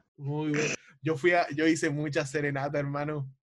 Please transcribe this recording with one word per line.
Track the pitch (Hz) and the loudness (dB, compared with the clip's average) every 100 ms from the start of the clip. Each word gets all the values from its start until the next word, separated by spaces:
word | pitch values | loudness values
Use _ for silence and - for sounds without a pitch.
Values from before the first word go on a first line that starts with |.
| _ - | _ -10
Muy | 139 151 156 | -6 -2 0
bueno. | 147 151 - - _ | 0 -2 -4 -12 _
Yo | 151 151 | -2 2
fui | 175 | 4
a, | 175 - | 4 2
yo | 143 160 | 2 2
hice | 151 160 | 4 2
muchas | 147 151 156 143 | 0 -2 -2 -2
serenatas, | 156 143 139 143 147 | -2 -2 -2 -2 -2
hermano. | 139 143 147 151 135 - | -2 -4 -4 -4 -8 -12